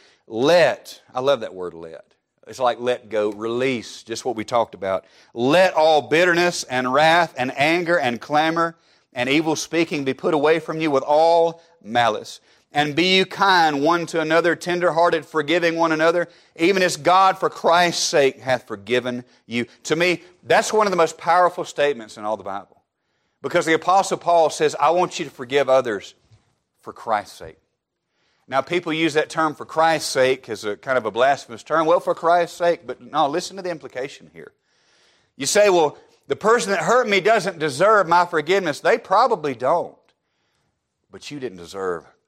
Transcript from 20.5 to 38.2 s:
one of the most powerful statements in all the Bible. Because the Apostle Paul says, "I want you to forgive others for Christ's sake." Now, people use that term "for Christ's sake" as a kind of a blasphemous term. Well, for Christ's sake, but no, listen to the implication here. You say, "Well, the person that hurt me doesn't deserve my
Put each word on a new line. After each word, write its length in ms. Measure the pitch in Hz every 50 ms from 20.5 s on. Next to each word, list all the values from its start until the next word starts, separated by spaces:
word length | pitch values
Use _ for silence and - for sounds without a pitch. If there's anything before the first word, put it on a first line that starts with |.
| 160 202 220 -
one 160 | - 214 214
of 40 | 202
the 40 | 185
most 220 | 175 165 160 -
powerful 480 | - - 170 165 180 180 170 175 185 156
statements 500 | - - - 143 143 139 117 110 104 -
in 80 | 113 104
all 140 | 104 110
the 80 | 98 95
Bible. 320 | 98 98 101 90 _ _ _ _ _ _ _ _ _ _ _ _ _ _ _ -
Because 220 | 135 - 175 151
the 80 | 160 160
Apostle 460 | 156 - 180 185 196 185 - 180 -
Paul 320 | - 175 175 170 160 147
says, 240 | - - 160 143 - -
"I 120 | 147 151
want 260 | 170 180 180 - -
you 80 | - 165
to 60 | 135
forgive 360 | - - 131 120 135 143 135
others 460 | 127 131 135 123 120 104 95 - - - _ _ _ _ _ _ _ _ _ _ _ _ _
for 140 | - 113 101
Christ's 460 | - - 117 110 104 98 - - -
sake." 180 | 90 80 80 _ _ _ _ _ _ _ _ _ _ _ _ _ _ _ _ _ _
Now, 140 | - 127 135
people 320 | 131 - 175 180 175 165 156
use 220 | 160 165 160 135
that 160 | 156 143 -
term 240 | - 165 160 156 139
"for 100 | - 120
Christ's 460 | - - 156 160 165 165 147 - -
sake" 360 | - 135 127 131 135 127 -
as 160 | - 110 98 -
a 140 | 104 104
kind 180 | - - 139 131
of 120 | 127 110
a 40 | 107
blasphemous 520 | 95 113 127 139 139 127 - - 120 107 -
term. 240 | - 151 160 160
Well, 120 | 156 175 190
for 140 | 185 185 170
Christ's 420 | - 175 165 175 180 170 - -
sake, 300 | - 175 175 165 - -
but 160 | 120 123 -
no, 260 | 123 120 131 151 151
listen 280 | 139 147 175 180 - 190
to 80 | 196 180
the 80 | 180
implication 580 | 170 147 131 123 - 127 127 143 - - 87 78
here. 200 | - 82 73 - _ _ _ _ _ _ _ _ _ _ _ _ _ _ _ _ _
You 100 | - 139
say, 240 | - - 202 208 208
"Well, 260 | 180 175 156 143 - - _ _ _ _ _
the 80 | - 135
person 340 | - - 214 233 240 - 190
that 140 | 196 170 151
hurt 240 | 170 226 254 240
me 120 | 220 202 190
doesn't 380 | 160 208 226 214 165 196 180
deserve 500 | 160 151 156 131 135 180 208 220 208 185
my 200 | 160 170 175